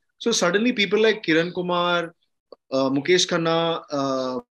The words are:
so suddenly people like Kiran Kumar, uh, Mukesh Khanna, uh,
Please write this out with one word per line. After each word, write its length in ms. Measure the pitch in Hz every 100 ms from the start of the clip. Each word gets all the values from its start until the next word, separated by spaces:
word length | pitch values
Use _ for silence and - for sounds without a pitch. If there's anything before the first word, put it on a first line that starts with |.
| _ _
so 140 | 233
suddenly 400 | 220 175 196 240
people 260 | 240 196 208
like 220 | 220 214
Kiran 300 | - 160 170
Kumar, 600 | 180 180 175 175 175 170 - _ _ _ - _
uh, 160 | 135 135
Mukesh 360 | 139 143 180 185
Khanna, 560 | 175 165 165 165 165 -
uh, 500 | 147 135 131 127 127 -